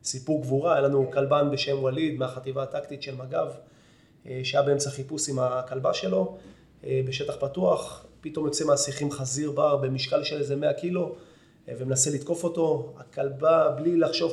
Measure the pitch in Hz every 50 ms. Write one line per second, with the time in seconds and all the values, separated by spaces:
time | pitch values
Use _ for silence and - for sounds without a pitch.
0 | _ - - 131 131 - 156 139 127 127 131 139 151 175 160 139 139 139 139 139
1 | 135 127 - 135 139 135 147 147 143 143 135 131 - 147 139 135 131 131 127 151
2 | 160 156 139 127 131 127 127 127 127 135 131 139 135 131 - 147 143 - 147 135
3 | - 139 131 127 127 131 143 165 - - - - - - - - _ _ - _
4 | _ _ _ _ _ - 127 131 131 - - 143 139 143 143 139 143 139 135 139
5 | 135 131 156 147 - - 139 131 127 123 123 127 123 - 131 131 131 - - -
6 | 190 185 185 190 - 185 - - - - - - - _ _ - - - 131 131
7 | 131 131 131 - 143 - - - 143 135 - 180 185 180 165 139 - - - -
8 | - - - - - 160 151 160 151 147 147 - 160 151 143 139 - 143 131 -
9 | 147 143 139 - 135 127 - 139 151 151 135 135 151 151 143 139 131 131 135 131
10 | - - 156 143 - 160 156 147 139 131 135 139 151 147 - - 165 175 180 180
11 | 170 - - - - - - - _ _ _ _ _ - 127 117 131 127 131 131
12 | - 156 143 131 139 - 170 170 - 170 170 170 165 156 151 147 - - - -
13 | 131 - - 151 139 139 135 131 156 160 165 160 156 151 147 131 156 170 175 165
14 | 165 143 - - 165 165